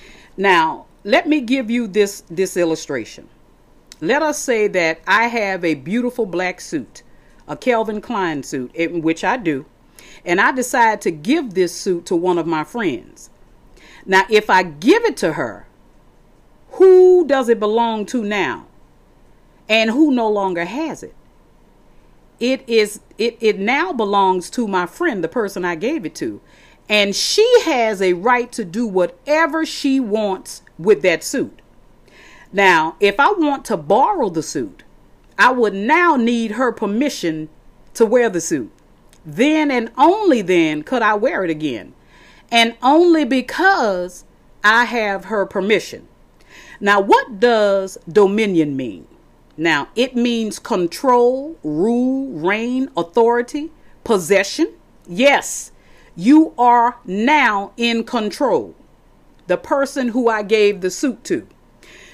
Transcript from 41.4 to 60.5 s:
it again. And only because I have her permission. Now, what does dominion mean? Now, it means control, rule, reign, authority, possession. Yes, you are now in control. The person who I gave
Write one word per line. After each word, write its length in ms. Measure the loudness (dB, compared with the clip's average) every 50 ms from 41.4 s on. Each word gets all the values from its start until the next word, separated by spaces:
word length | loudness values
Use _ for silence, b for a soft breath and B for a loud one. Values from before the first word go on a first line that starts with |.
| -4
it 40 | -4
again. 440 | -4 -4 -4 -6 -6 -8 -10 -16 -20 b b b b b b b b b b -2
And 240 | 0 2 2 0 -2 0 2
only 420 | 4 4 6 6 6 4 4 2
because 1000 | 0 0 -2 -2 -4 -2 0 2 2 2 2 0 0 -2 -2 -6 -8 -10 -16 -20 _ _ _ _ _ _ _ 2
I 220 | 2 4 4 2
have 400 | 0 -2 -2 -2 -2 -4 -6 -6
her 200 | -4 -4 -2 -2
permission. 640 | -2 -4 -4 0 0 0 0 -2 -4 -12 -18 -20 -20 _ _ _ _ _ B B B B B B B B B
Now, 200 | 0 2 2 2
what 400 | 4 4 4 4 2 0 -2 0
does 580 | 2 2 4 4 2 2 2 0 -2 -4 -8 -14 -12 0
dominion 640 | 2 4 4 4 4 0 0 0 2 2 0 0 -2
mean? 320 | -6 -6 -8 -10 -12 -16 -20 -20 _ _ _ _ _ _ _ _
Now, 300 | -4 -2 0 0 0 -2 -2 -2
it 200 | -2 -2 0 0
means 440 | -2 -2 0 -2 -2 -4 -6 -8 -10
control, 960 | -6 -4 -2 -2 -2 -4 -4 -2 0 2 2 4 4 2 0 -2 -6 -10 -12 -12 -8
rule, 640 | -6 -4 -2 0 0 0 0 0 -2 -2 -4 -6
reign, 640 | -8 -8 -6 -4 -2 -2 -2 -4 -4 -4 -4 -4 -4 -6
authority, 760 | -6 -6 -2 0 2 2 2 2 0 -2 -4 -8 -10 -10 -10 b b b b b b -4
possession. 720 | -2 -2 -2 0 2 2 2 2 0 -2 -2 -2 -4 -4 -8 _ _ _ _ _
Yes, 640 | -8 -2 2 2 4 4 2 0 -4 -10 -12 -14 -16 b b b b b b b b b
you 380 | -2 4 6 6 6 6 4 2
are 400 | 2 4 4 6 4 4 2 0 -4 -10
now 680 | -8 -4 -2 0 2 2 4 2 2 0 -2 -4 -8 -6
in 280 | -4 -2 0 0 -2 -4
control. 720 | -4 -4 -4 -4 -4 -4 -2 0 0 0 0 -2 -4 -12 -20 _ _ _ _ _ _ _ _ _ _ _ _ _
The 100 | -4 -4
person 520 | -4 -2 -2 -2 0 0 -2 -2 -4 -4 -2
who 180 | -2 -2 0
I 160 | 0 0 -2 -2
gave 380 | 0